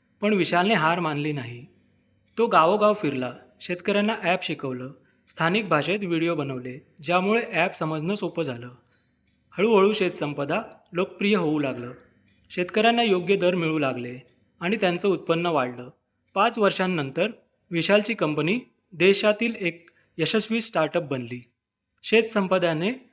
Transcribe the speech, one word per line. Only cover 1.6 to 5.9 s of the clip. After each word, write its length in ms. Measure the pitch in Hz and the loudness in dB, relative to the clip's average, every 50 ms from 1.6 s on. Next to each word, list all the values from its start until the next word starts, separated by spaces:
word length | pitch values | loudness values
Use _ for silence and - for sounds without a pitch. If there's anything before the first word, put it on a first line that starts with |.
| 131 - _ _ _ _ _ _ _ _ _ _ _ _ - | -18 -20 _ _ _ _ _ _ _ _ _ _ _ _ -4
तो 100 | - 226 | -2 0
गावोगाव 460 | 214 190 170 160 170 202 208 208 208 208 | 4 6 6 6 6 4 4 4 2 2
फिरला, 400 | 208 - 147 131 127 127 120 120 - - _ _ - | 2 -2 -4 -2 -2 -6 -6 -8 -12 -20 _ _ -14
शेतकऱ्यांना 540 | - - 180 180 - 208 196 202 208 214 226 - | -8 -8 -8 -6 -2 0 0 2 2 0 -2 -2
ॲप 220 | 202 170 180 180 - | 0 0 0 0 -2
शिकवलं, 480 | - 156 - - 135 127 127 127 131 143 - _ _ _ _ _ - | -6 -8 -6 -6 -6 -6 -8 -10 -12 -16 -18 _ _ _ _ _ -12
स्थानिक 400 | - - 160 170 185 226 214 175 | -4 -2 0 2 2 0 0 2
भाषेत 300 | 165 147 139 165 | 0 2 2 0